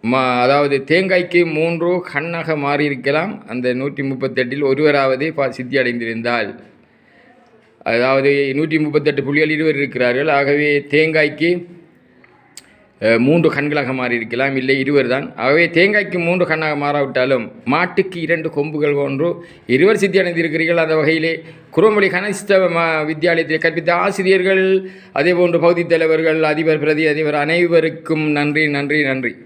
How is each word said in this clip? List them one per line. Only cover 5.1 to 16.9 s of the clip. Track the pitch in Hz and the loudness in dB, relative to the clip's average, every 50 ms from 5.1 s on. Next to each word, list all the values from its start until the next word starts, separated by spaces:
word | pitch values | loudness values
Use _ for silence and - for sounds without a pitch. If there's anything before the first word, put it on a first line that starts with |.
| 131 127 147 160 156 | 0 -2 -2 -6 -2
பா-, | 156 139 131 | -4 -4 -4
சித்தி | 123 - 131 123 135 | -4 -8 -10 -2 -2
அடைந்திருந்தால், | 135 127 123 120 120 117 117 113 113 113 120 120 117 110 101 - - - - _ _ _ _ _ _ _ _ _ - - - - _ _ _ _ - _ _ _ _ | 0 0 0 -2 -4 -6 -6 -6 -4 -2 -2 -2 -2 -4 -6 -8 -14 -20 -20 _ _ _ _ _ _ _ _ _ -20 -20 -20 -20 _ _ _ _ -20 _ _ _ _
அதாவது | - - 117 117 123 131 135 135 135 143 143 143 143 135 131 | -4 -2 0 0 2 2 2 2 2 2 2 2 0 0 0
நூற்றி | 143 156 156 156 156 | -2 -2 0 0 -2
முப்பத்தெட்டு | 151 147 143 151 139 147 143 143 | -2 0 0 0 0 0 -2 -2
புள்ளிகள் | 120 131 143 151 156 151 | -4 -2 0 0 0 0
இருவர் | 156 151 160 160 147 | 0 0 0 0 0
இருக்கிறார்கள். | 139 143 127 - 123 123 123 120 131 147 160 | 0 -4 -4 -2 0 0 0 0 0 0 0
ஆகவே | 147 139 139 139 143 147 147 147 147 143 143 143 | 0 2 2 2 0 2 2 2 0 0 0 2
தேங்காய்க்கு, | 143 151 156 160 156 156 151 147 143 - 156 170 180 175 175 - - - - _ _ _ _ _ _ _ - _ _ _ _ _ _ - _ _ _ _ _ _ _ _ | 2 2 2 2 2 0 0 0 0 -2 0 0 0 -2 -4 -12 -20 -20 -20 _ _ _ _ _ _ _ -20 _ _ _ _ _ _ -20 _ _ _ _ _ _ _ _
அஹ், | - 110 117 117 | 0 2 2 4
மூன்று | 123 139 156 170 160 156 | 4 4 4 4 4 2
கண்களாக | - 139 143 147 147 147 139 123 | 2 0 -4 -2 -2 -2 -2 -2
மாறியிருக்கலாம், | 131 131 123 123 120 117 113 110 117 120 135 139 135 | -4 -4 -2 -2 -2 -4 -4 -4 -4 -2 -2 0 -2
இல்லை | 131 127 131 131 135 | -2 0 0 0 0
இருவர் | 131 131 147 139 135 | 0 2 2 2 2
தான். | 117 127 139 - - - | 2 0 -2 -4 -8 -8
ஆகவே | - 117 131 143 165 175 | -4 0 2 2 2 2
தேங்காய்க்கு | 160 - 160 185 202 208 208 196 165 180 180 | 2 4 2 4 4 2 0 -2 -2 -4 -2
மூன்று | 170 170 175 185 175 | -2 0 0 0 0
கண்ணாக | 160 160 156 160 156 147 143 147 | 0 0 -2 -2 -4 -2 -2 -2
மாறாவிட்டாலும் | 143 | -2